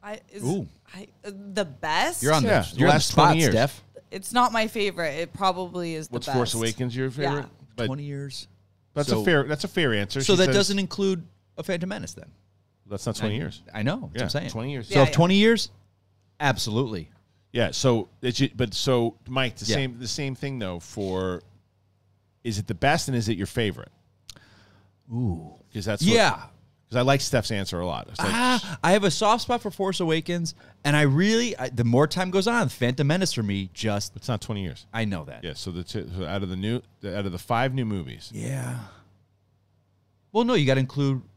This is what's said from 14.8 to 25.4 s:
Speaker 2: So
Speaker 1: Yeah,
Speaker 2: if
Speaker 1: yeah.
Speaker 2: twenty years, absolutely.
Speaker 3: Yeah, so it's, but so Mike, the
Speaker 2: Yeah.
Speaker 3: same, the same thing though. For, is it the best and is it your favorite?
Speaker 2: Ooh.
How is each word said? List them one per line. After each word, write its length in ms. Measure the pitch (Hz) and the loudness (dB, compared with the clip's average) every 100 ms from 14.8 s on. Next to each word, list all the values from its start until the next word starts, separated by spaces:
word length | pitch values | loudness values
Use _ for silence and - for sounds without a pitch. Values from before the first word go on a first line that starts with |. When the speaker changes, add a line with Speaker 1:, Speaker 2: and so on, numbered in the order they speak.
| 110 | 0
Speaker 2:
So 60 | 143 | 4
Speaker 1:
Yeah, 60 | |
Speaker 2:
if 60 | 135 | 6
Speaker 1:
yeah. 40 | |
Speaker 2:
twenty 220 | 147 170 196 | 6 6 6
years, 340 | 214 226 - - _ _ _ _ _ _ | 6 4 -2 -10 _ _ _ _ _ _
absolutely. 720 | 147 113 - 107 131 104 78 _ _ _ _ | 0 0 -2 -2 -2 -6 -10 _ _ _ _
Speaker 3:
Yeah, 180 | 123 101 | 0 0
so 360 | - 135 117 95 _ | 2 2 2 0 _
it's, 180 | 123 123 139 107 | -4 0 0 0
but 180 | 120 | -4
so 420 | 92 - 127 117 - - | -2 0 2 2 -4 -6
Mike, 280 | 127 131 - | -2 -2 -4
the 100 | 104 | -2
Speaker 2:
Yeah. 80 | 110 | 0
Speaker 3:
same, 220 | 135 120 | -2 -6
the 100 | 120 | -8
same 260 | - 139 | -6 -6
thing 240 | 131 143 131 | -6 -6 -6
though. 220 | 101 87 | -6 -8
For, 600 | - - 98 92 92 90 - _ _ _ _ _ _ _ _ _ | -10 -6 -2 -2 -2 -4 -8 _ _ _ _ _ _ _ _ _
is 160 | 120 104 | -6 -4
it 80 | 104 | -4
the 80 | |
best 340 | 87 139 - - | 0 2 2 0
and 80 | 127 | -2
is 120 | 107 | 0
it 80 | 101 | -2
your 100 | 98 | -2
favorite? 460 | - 110 60 - _ _ _ _ - _ _ _ _ _ _ _ | 0 -2 -2 -12 _ _ _ _ -20 _ _ _ _ _ _ _
Speaker 2:
Ooh. 420 | 117 123 85 | -4 -2 -4